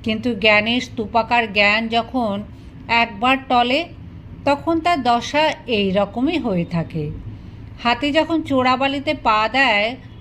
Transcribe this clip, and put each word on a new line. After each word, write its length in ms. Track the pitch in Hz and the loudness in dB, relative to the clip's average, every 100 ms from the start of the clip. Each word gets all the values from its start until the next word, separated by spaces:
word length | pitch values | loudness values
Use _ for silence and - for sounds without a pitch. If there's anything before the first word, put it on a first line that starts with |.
কিন্তু 320 | 226 220 247 | -4 -2 -2
জ্ঞানের 460 | 214 220 208 214 240 | 2 4 4 4 -2
স্তূপাকার 720 | 247 - 202 226 226 240 220 | -2 -8 -2 -2 2 2 2
জ্ঞান 360 | 202 202 214 226 | 2 2 2 0
যখন 540 | 233 226 262 226 202 208 - - - - | -2 -2 -2 -2 -4 -8 -16 -18 -18 -2
একবার 480 | 233 226 202 247 262 262 | 0 0 0 2 2 2
টলে, 400 | 247 240 277 339 - - - - - | 2 2 0 -4 -12 -16 -16 -16 -4
তখন 360 | - 285 320 330 | -2 0 0 0
তার 220 | 330 349 | 2 2
দশা 520 | 240 233 233 294 311 - - | 2 2 2 2 2 0 -2
এই 240 | 220 196 | 0 2
রকমই 480 | 190 196 240 269 339 | 2 0 0 0 0
হয়ে 260 | 254 180 | 0 -2
থাকে। 460 | 165 170 156 160 151 - - - - - - - | 0 -2 -2 -6 -6 -8 -12 -14 -16 -16 -16 -4
হাতি 300 | 240 240 285 | -2 0 2
যখন 300 | 294 311 320 | 2 2 0
চোরাবালিতে 720 | 311 262 254 254 269 277 285 | 2 2 4 2 0 0 -4
পা 340 | 302 247 214 220 | -2 2 2 2
দেয়, 440 | 247 262 208 220 254 - - | 2 4 4 0 -4 -14 -18